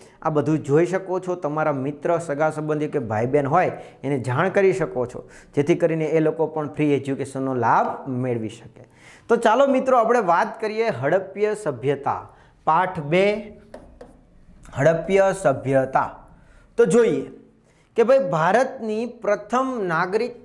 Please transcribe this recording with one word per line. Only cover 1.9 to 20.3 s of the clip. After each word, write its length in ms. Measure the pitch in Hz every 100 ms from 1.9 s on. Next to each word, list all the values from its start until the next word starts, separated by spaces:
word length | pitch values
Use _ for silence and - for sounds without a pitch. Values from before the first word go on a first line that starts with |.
| 143 170 170
સગા 320 | 165 143 156
સંબંધી 380 | 156 151 151 151
કે 100 | 147
ભાઈ 280 | 113 107 127
બહેન 200 | 143 135
હોય 260 | 170 160 - - -
એને 140 | 135 143
જાણ 300 | 123 127 190
કરી 240 | 196 190
શકો 340 | 170 151 123 120
છો, 220 | - - - - -
જેથી 180 | 147
કરીને 300 | 156 165 160
એ 160 | 156 160
લોકો 260 | 156 156 156
પણ 220 | 156 147
ફ્રી 240 | - 151
એજ્યુકેશનનો 640 | 139 135 135 135 135 135
લાભ 540 | 127 117 165 240 - 151
મેળવી 400 | 123 127 120 110
શકે. 400 | - - - - _ - - -
તો 80 | 233
ચાલો 300 | 233 233 277
મિત્રો 320 | 262 - 247
આપણે 220 | 220 240
વાત 400 | 180 170 220 -
કરીએ 280 | 220 214 226
હડપ્ય 680 | 127 139 190 185 202 208
સભ્યતા, 720 | 208 156 123 131 139 135 95 - - _ _
પાઠ 360 | - 160 185 180
બે, 520 | 143 180 202 208 - - - - - - - - _ - - - - -
હડપ્ય 560 | 151 160 - 190 190 185
સભ્યતા. 720 | 147 131 131 135 131 147 110 - - - - - _ -
તો 80 |
જોઈએ 460 | 220 220 220 139 - - - _ _ _ _ -
કે 60 |
ભાઈ 160 | 226 269
ભારતની 880 | 185 160 165 220 262 - 220 214 240
પ્રથમ 720 | - 185 208 - 247 262 247
નાગરિક 500 | 185 160 180 208 240